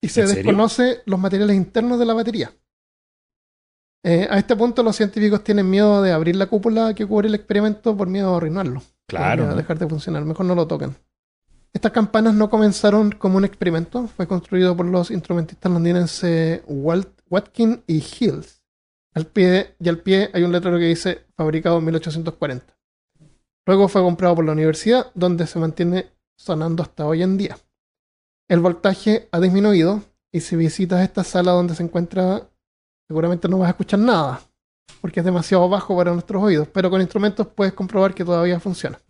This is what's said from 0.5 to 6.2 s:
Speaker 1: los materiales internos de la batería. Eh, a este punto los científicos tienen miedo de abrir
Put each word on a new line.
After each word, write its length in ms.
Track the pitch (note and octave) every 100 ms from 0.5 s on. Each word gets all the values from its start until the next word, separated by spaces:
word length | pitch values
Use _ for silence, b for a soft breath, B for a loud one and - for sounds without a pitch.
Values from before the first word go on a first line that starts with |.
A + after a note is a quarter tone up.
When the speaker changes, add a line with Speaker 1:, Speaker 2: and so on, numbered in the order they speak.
| G3+ A3 - B3 A#3+ -
Speaker 1:
los 120 | F#3+
materiales 380 | F#3+ F#3+ G#3 G3
internos 420 | F3+ - A#3+ A#3+
de 40 |
la 100 | A#3+
batería. 380 | A3+ A3+ A3 A#2+ _ _ _ _ _ _ _ _ _ _ _ _ _ _ _
Eh, 220 | F3 E3+ F#3+
a 80 | G3
este 180 | - A3
punto 260 | A#3+ A#3
los 140 | A3+ G3+
científicos 480 | G#3+ G#3+ G#3 G#3
tienen 260 | G#3 G#3 F#3
miedo 320 | F#3+ G#3 G3+
de 100 | G3
abrir 220 | D#3+